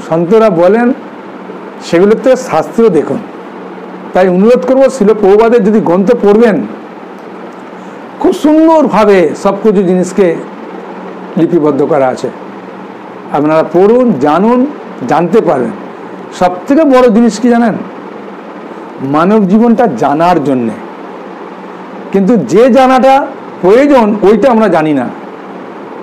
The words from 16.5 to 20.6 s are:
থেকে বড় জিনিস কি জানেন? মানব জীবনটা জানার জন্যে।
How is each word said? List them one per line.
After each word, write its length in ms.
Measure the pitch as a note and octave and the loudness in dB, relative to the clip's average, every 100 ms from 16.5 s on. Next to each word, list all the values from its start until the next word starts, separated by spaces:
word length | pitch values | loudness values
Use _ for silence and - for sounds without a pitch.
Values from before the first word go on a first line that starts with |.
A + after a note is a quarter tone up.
| - - | 0 0
থেকে 160 | C#4+ | 2
বড় 260 | D4+ B3+ B3 | 4 4 4
জিনিস 300 | G#3 A#3 A3 | 4 2 2
কি 100 | B3 | 2
জানেন? 240 | A#3 A3+ - - - - - - - - - - - - - | 2 0 -2 -8 -14 -16 -16 -16 -16 -16 -16 -16 -16 -16 -10
মানব 440 | C3+ D3+ F3+ A3 F#3 | -2 0 2 2 4
জীবনটা 420 | G#3+ A#3+ A#3 A3+ A#2+ | 4 4 4 2 0
জানার 460 | C#3 D3 F3 E3+ | 0 2 2 2
জন্যে। 300 | C#3 B2+ | 0 -2